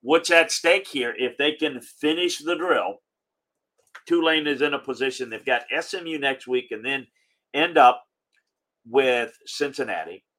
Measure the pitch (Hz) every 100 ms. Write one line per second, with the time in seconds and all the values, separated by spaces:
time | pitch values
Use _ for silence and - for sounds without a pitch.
0 | 117 165 165 170 160 - 165 190 190 143
1 | 120 113 127 - 143 151 151 127 120 -
2 | 151 165 180 - 151 170 180 127 90 -
3 | _ _ _ _ _ _ _ _ _ -
4 | - 170 165 156 147 135 147 139 135 117
5 | 131 127 123 110 - 123 - 139 165 190
6 | 170 156 139 135 - 127 123 107 120 139
7 | 120 _ _ _ _ 139 170 156 123 -
8 | _ _ _ _ _ _ _ _ 117 123
9 | 131 123 113 - - - 143 135 123 90
10 | 80 92 _